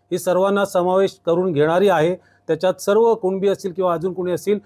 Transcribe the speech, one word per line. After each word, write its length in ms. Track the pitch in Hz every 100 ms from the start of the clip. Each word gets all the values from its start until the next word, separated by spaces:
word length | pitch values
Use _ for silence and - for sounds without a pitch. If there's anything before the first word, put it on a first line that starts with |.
| _
ही 80 | 175
सर्वांना 460 | 185 180 196 202 196
समावेश 540 | 185 180 185 190 - -
करून 260 | 170 185
घेणारी 380 | 147 151 175 202
आहे. 260 | 170 160 180
त्याच्यात 640 | _ _ - 160 185 185
सर्व 340 | - 208 233 226
कुणबी 320 | 185 190 196
असतील 240 | 190 196
किंवा 220 | 170 185
अजून 200 | 165 185
कोणी 180 | 180 180
असतील, 280 | 165 196 208